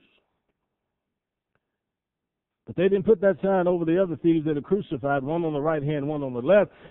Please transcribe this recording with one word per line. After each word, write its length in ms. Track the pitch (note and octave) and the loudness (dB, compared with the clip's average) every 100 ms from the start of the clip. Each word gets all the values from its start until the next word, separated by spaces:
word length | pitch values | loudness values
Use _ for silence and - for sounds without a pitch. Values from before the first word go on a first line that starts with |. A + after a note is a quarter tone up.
| _ _ _ _ _ _ _ _ _ _ _ _ _ _ _ _ _ _ _ _ _ _ _ _ _ _ - | _ _ _ _ _ _ _ _ _ _ _ _ _ _ _ _ _ _ _ _ _ _ _ _ _ _ -12
But 80 | C3+ | -2
they 140 | F#3+ | 0
didn't 160 | G3 F#3 | 2 2
put 160 | A3 | 2
that 180 | G3 F#3 | 2 0
sign 240 | F#3+ F#3+ F3+ | 0 0 2
over 180 | F3+ D#3+ | 0 0
the 160 | F3 | 0
other 140 | F#3+ D3 | 0 0
thieves 280 | E3+ E3 D3+ | 0 2 0
that 120 | D3 | -4
are 40 | |
crucified, 600 | - G3+ - D3 C#3 C#3+ | -2 -2 -2 -6 -2 -2
one 220 | C3+ E3+ E3 | -2 -4 -2
on 80 | |
the 80 | D3 | -2
right 220 | D3+ D#3 | -2 -2
hand, 240 | C#3+ D3+ C#3 | -2 -4 -4
one 160 | D3+ | -6
on 100 | C3+ | -6
the 80 | A#2+ | -4
left. 300 | C3 G3+ F3 - - | 4 4 4 -4 -10